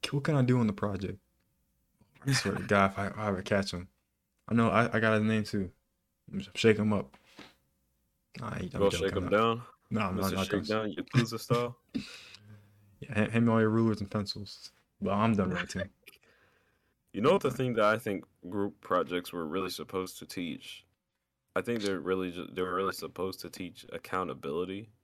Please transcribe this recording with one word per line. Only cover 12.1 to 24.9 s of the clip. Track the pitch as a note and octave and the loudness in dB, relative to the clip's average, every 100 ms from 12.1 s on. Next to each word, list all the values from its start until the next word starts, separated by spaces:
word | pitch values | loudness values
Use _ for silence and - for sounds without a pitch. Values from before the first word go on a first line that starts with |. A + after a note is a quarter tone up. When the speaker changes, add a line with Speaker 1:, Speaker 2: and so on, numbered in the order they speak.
| - - - - - _ _ _ _ | -16 -20 -20 -20 -20 _ _ _ _
Speaker 1:
Yeah, | - | -6
hand, | G#2 G#2 | 0 2
hand | A2+ A#2 | 4 4
me | |
all | A2+ | 6
your | A2 | 4
rulers | A2 A2+ G#2 | 4 2 2
and | G2 | -2
pencils. | G#2+ G2+ - G2+ - - _ _ _ | -4 -4 -8 -12 -16 -20 _ _ _
But | G2 | -2
I'm | G2+ A2+ | 2 4
done | G#2 F#2 | 4 2
ranting. | F2+ F2+ F#2+ - | 0 -4 -6 -8
Speaker 2:
<laughs> | _ - - _ _ _ _ _ _ _ _ _ | _ -20 -20 _ _ _ _ _ _ _ _ _
You | - | 0
know | B2 | 4
what | F#3+ | 4
the | C#3+ | 2
thing | B2 B2+ | 0 0
that | A2+ G#2 | 4 4
I | A2 | 4
think | A2+ F#2+ - _ F2+ | 0 -4 -6 _ -8
group | G2+ G2+ - | -2 -2 -4
projects | - F2+ D#2+ F2 E2+ | 0 0 2 -2 -4
were | F2 D#2+ | -6 -4
really | F2+ F#2 | -4 -4
supposed | F2+ D#2 F#2+ F#2 - | -6 -8 -6 -6 -10
to | F2+ | -12
teach? | - F2 C2 - - _ _ _ _ _ _ _ - | -8 -8 -10 -14 -18 _ _ _ _ _ _ _ -4
I | |
think | F#2+ A#2 | -2 -2
they're | G2+ F#2+ | -2 -2
really | D#2 F#2+ F#2 | 0 -2 -2
ju-, | F2 - | -6 -10
they | F2+ | -6
were | F2+ | -4
really | F2+ F#2+ | 0 -2
supposed | - - - F#2+ F#2 | -4 -10 -6 -6 -6
to | F2 | -14
teach | - F2+ - - | -12 -12 -12 -14
accountability | F2 - F#2 F2+ - - D#2 F2+ G2 A2 | -14 -6 -4 -4 -6 -6 -4 -4 -6 -12